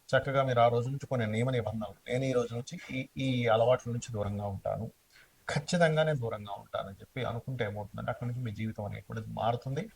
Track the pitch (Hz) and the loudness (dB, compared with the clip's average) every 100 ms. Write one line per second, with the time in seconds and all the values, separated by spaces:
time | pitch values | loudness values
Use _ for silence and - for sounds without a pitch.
0 | - 135 143 135 131 120 120 117 123 139 | 2 2 2 0 2 6 6 6 0 -6
1 | - 123 107 110 127 123 104 110 104 - | -2 -2 0 2 2 0 -2 -4 -6 -10
2 | - 123 135 123 117 117 123 175 - 131 | -4 0 2 0 0 -4 -8 -12 -8 -6
3 | 127 - 135 127 117 110 117 127 120 117 | -6 -4 0 2 4 6 6 4 2 -4
4 | - 110 101 101 101 98 101 98 110 - | -4 -4 -2 -2 -4 -4 -4 -4 -6 -10
5 | _ - - _ - 147 - 175 165 156 | _ -20 -20 _ -4 -4 0 4 6 6
6 | 156 143 117 107 104 101 - 107 98 98 | 2 2 -2 -4 -8 -10 -8 -6 -6 -12
7 | 104 131 110 113 - 127 107 101 101 110 | -10 -6 -4 -4 -6 -2 -2 -2 -8 -6
8 | 117 - 123 120 120 101 110 110 101 104 | -4 -4 -4 -4 -4 -2 -4 -4 -6 -8
9 | - 113 110 107 107 120 135 135 220 | -8 -8 -6 -2 0 0 -2 -4 -6